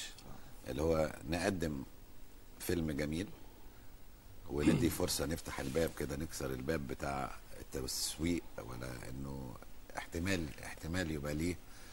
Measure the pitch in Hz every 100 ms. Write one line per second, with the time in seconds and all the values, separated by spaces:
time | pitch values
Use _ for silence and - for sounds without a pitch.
0 | - - - - - - - 64 80 80
1 | 78 - - 85 107 95 82 71 - -
2 | - - - - - - - 90 78 71
3 | 76 78 - - - - - - - -
4 | - - - - - 69 73 80 82 -
5 | 87 - 69 82 - - 67 71 82 -
6 | 71 71 80 - 67 64 65 80 65 -
7 | 71 69 65 - - - - 71 65 -
8 | - - 80 85 - - - 62 64 62
9 | 50 65 67 69 65 52 - - - -
10 | - 85 90 95 76 - - - 78 87
11 | 82 78 71 76 82 90 - - -